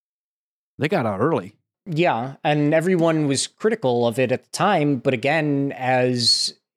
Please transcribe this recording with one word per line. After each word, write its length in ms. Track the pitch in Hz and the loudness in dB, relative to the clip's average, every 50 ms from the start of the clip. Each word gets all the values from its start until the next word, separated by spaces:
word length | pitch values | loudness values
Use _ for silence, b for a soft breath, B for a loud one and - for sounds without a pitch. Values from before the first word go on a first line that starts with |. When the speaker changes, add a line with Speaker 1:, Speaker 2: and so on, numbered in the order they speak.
| _ _ _ _ _ _ _ _ _ _ _ _ _ _ _ - | _ _ _ _ _ _ _ _ _ _ _ _ _ _ _ -6
Speaker 1:
They 80 | - | -4
got 200 | 160 202 170 117 | -2 0 0 0
out 120 | 110 98 95 | -2 0 0
early. 380 | 117 165 160 120 90 95 - _ _ _ _ _ _ 196 | 0 0 0 -2 -4 -6 -14 _ _ _ _ _ _ -8
Speaker 2:
Yeah, 440 | 160 151 175 170 131 113 123 135 139 - - | -2 0 0 0 0 0 -4 -6 -10 -6 -2
and 300 | 156 151 151 147 147 156 | 0 0 2 2 2 2
everyone 520 | 165 156 185 185 170 165 165 160 156 151 | 2 2 2 2 2 2 2 2 2 0
was 200 | 139 135 127 - | 0 0 -2 -4
critical 600 | - - _ - 220 226 214 - 131 120 120 120 | -6 -8 _ -2 -2 -2 0 0 0 0 2 0
of 120 | 117 110 127 | 0 0 0
it 120 | 131 117 | 0 0
at 140 | 127 120 - | 0 -4 -4
the 60 | _ | _
time, 460 | - - 175 202 202 165 147 147 143 | -6 -2 0 2 2 2 2 2 0
but 180 | 120 - 139 131 | 0 0 -2 -2
again, 580 | 113 113 135 156 165 151 147 143 139 139 139 - | 0 0 0 0 0 0 0 0 -2 -2 -4 -6
as 800 | - 127 127 131 127 127 127 127 123 120 117 - - - - - _ _ _ _ | -4 -2 0 2 2 2 2 0 0 2 2 2 2 0 -4 -6 _ _ _ _